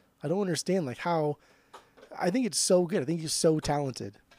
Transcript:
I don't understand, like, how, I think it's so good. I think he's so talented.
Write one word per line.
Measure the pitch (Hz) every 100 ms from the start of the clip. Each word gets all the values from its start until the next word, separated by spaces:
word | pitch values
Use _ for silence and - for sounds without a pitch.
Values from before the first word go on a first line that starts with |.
| _ _
I | 147
don't | 180
understand, | 196 160 - 190 147
like, | 117
how, | 175 170 151 147 _ _ _ - - - - -
I | 180
think | 214 240
it's | -
so | - 180 175
good. | 190
I |
think | 131 170
he's | 160
so | - 170 156
talented. | - 147 143 120 104 104 _